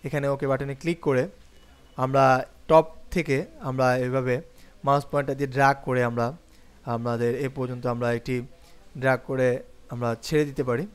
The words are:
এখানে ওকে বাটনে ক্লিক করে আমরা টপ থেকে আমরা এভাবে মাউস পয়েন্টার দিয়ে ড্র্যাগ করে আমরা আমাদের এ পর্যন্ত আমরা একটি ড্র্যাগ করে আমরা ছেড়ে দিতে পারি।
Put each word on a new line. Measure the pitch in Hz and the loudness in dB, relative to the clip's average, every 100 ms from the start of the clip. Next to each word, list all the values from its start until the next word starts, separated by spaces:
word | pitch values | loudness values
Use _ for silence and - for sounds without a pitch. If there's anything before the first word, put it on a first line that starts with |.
এখানে | 143 147 139 | -4 -4 -2
ওকে | 139 139 | -2 0
বাটনে | 135 139 | -2 -2
ক্লিক | 135 165 165 | -6 -4 -2
করে | 151 131 165 - - - - - - - | 0 2 0 -6 -20 -20 -20 -20 -18 -4
আমরা | 131 139 131 131 - - - | 0 4 6 4 0 -14 6
টপ | 160 160 - - | 6 6 -8 -6
থেকে | 185 147 135 196 302 | -4 0 -2 -2 -10
আমরা | 175 131 127 127 | -6 0 2 2
এভাবে | 127 131 127 127 - - - - | 0 -2 0 -2 -4 -20 -20 -6
মাউস | 139 143 143 | 0 0 0
পয়েন্টার | 143 139 135 | -2 -2 -4
দিয়ে | 139 | -2
ড্র্যাগ | 131 139 139 | 4 4 2
করে | - 127 | 0 0
আমরা | 120 117 117 165 - - - - | 0 0 -4 -4 -20 -20 -20 -16
আমাদের | - 117 117 117 120 120 | -6 -4 -2 0 0 0
এ | 139 | -4
পর্যন্ত | 135 127 123 123 | -6 -8 -4 -4
আমরা | 120 120 | -2 -2
একটি | 120 123 123 147 - - - - 135 | -2 -2 -6 -6 -18 -20 -20 -18 -4
ড্র্যাগ | 131 127 - | 0 0 -2
করে | 131 127 123 - - - | 0 0 0 -6 -20 -14
আমরা | 123 120 113 | -4 -4 -4
ছেড়ে | - 151 | 0 0
দিতে | 147 139 | 0 -2
পারি। | 127 120 196 | -2 -2 -4